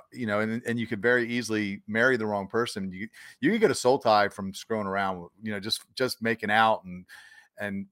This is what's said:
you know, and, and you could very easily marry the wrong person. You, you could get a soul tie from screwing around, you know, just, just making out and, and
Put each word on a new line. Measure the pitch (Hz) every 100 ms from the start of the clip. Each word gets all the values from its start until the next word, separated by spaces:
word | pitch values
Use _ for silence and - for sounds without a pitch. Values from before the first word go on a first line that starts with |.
| -
you | 123 113
know, | 104
and, | 107 113 120
and | 117
you | 110
could | 110
very | 117 123 117
easily | 120 110 107 104 101 -
marry | 110 127 127
the | 110
wrong | 101 95
person. | 113 120 104 95
You, | 90 113 - - -
you | 143
could | 220
get | 202
a | 123
soul | 127 139
tie | 117 104 101
from | - 98
screwing | 95 - 110 98
around, | 98 98 92 85 95
you | 110
know, | 104
just, | 98 - - -
just | 127 -
making | 117 113 104
out | 110 110 110 92
and, | 90 92 - - - _ -
and | 104 98 98